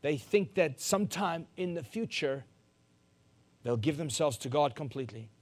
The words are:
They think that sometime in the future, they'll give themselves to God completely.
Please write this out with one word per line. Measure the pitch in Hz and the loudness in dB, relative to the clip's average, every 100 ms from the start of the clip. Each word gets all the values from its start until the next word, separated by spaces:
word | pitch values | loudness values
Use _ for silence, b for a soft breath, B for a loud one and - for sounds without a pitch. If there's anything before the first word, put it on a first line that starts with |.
They | 139 147 | 0 -2
think | - 208 190 - | 2 2 2 2
that | 165 131 | 2 2
sometime | - 214 208 180 196 165 165 - | 0 2 2 0 -2 -2 -8 -6
in | 180 | -4
the | 170 | -4
future, | 131 220 226 - 147 135 131 _ _ _ _ _ _ _ _ _ _ _ | -6 -6 -4 -2 0 -2 -6 _ _ _ _ _ _ _ _ _ _ _
they'll | 120 120 | -2 2
give | 113 147 | 2 0
themselves | 160 120 151 120 | -2 0 0 0
to | 135 | -2
God | 135 147 | 2 2
completely. | 117 147 135 127 110 110 _ | 2 -6 -6 -8 -10 -16 _